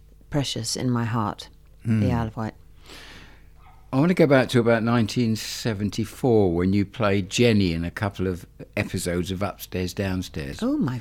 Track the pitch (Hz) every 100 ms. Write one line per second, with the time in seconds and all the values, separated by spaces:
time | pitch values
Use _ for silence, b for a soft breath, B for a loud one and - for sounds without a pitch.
0 | - - - 143 131 - 113 - 127 120
1 | 117 117 104 - - - - - 117 110
2 | 104 120 113 113 110 - - - B B
3 | B B B B B B - - - 131
4 | 165 180 156 139 120 123 113 117 113 120
5 | 107 - 117 110 - - 123 101 104 -
6 | 107 - 135 110 98 85 92 101 98 -
7 | 107 98 92 - 120 107 92 82 85 -
8 | 104 - 95 87 - - - - 101 95
9 | 87 87 90 92 95 - - 92 92 -
10 | 98 92 92 85 69 - 233 302 165 123